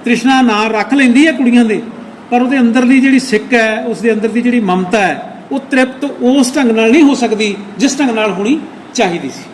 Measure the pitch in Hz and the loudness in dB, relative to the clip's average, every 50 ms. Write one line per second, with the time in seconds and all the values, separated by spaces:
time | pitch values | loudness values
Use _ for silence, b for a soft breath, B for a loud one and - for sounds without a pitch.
0 | - 240 240 233 226 254 269 262 254 233 214 208 214 226 226 214 202 202 269 285 | 0 0 -2 0 2 2 2 2 2 2 2 0 -2 -2 -2 -4 -2 0 0 2
1 | 269 254 233 262 294 320 302 233 269 240 240 240 240 220 208 175 - - - - | 2 4 4 4 4 2 2 0 0 2 4 4 4 2 0 -4 -6 -10 -14 -16
2 | - - - - - - 240 247 247 254 277 269 247 233 226 254 247 240 269 269 | -18 -18 -20 -20 -10 -4 -2 0 0 0 0 2 2 2 2 2 2 4 4 4
3 | 254 277 262 254 254 - 214 214 214 - - 233 220 220 214 220 240 247 220 165 | 4 4 2 2 0 0 -2 -4 -2 0 0 0 2 0 -2 -4 -4 -6 -6 -2
4 | 190 233 226 226 202 226 208 240 240 247 240 247 214 190 180 185 185 170 - 220 | -2 -2 -2 0 -2 -2 -2 0 0 0 0 0 0 0 0 -2 -2 0 0 0
5 | 196 175 147 - - - - - - - 269 269 - - - 254 262 262 - - | 0 0 -2 -4 -10 -14 -16 -18 -12 -8 -8 -8 -6 -2 0 0 0 0 -2 -8
6 | 285 285 - - 247 240 262 285 254 - - 311 269 233 220 220 226 226 233 330 | -8 -8 -8 -2 0 2 2 2 2 0 0 0 0 2 2 2 2 4 4 6
7 | 311 277 285 - 240 220 214 208 220 208 202 - - - - - 220 277 - - | 6 4 4 2 0 -2 0 -2 -2 -4 -4 -6 -10 -14 -6 -2 0 0 0 0
8 | 294 254 226 220 214 214 190 175 202 220 285 320 277 - - - - - - - | -2 -2 0 -2 -2 -2 -2 -4 -2 -2 -2 -2 -4 -10 -18 -20 -20 -10 -4 -2
9 | 226 185 170 175 143 131 120 - - - | -2 -2 -2 -4 -8 -8 -12 -12 -18 -18